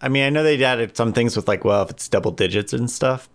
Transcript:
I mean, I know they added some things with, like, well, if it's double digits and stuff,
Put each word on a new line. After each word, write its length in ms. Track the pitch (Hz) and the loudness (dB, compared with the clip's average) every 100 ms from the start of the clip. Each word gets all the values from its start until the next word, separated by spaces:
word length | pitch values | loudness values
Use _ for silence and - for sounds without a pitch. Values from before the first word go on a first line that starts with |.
I 60 | 135 | -2
mean, 160 | 139 | 0
I 60 | 139 | 2
know 120 | 151 | 2
they 200 | 156 143 | 2 2
added 320 | 131 123 110 - | 2 0 -2 -2
some 160 | 117 | 0
things 220 | 107 117 107 | 2 0 0
with, 120 | - | -2
like, 160 | 101 | 0
well, 180 | - 101 | 2 2
if 60 | 98 | 0
it's 180 | - - | -6 -2
double 240 | 101 90 | -2 0
digits 400 | 85 92 104 101 | -2 0 0 -2
and 160 | 127 120 | -4 -4
stuff, 400 | - 131 131 - | -2 -2 -2 -6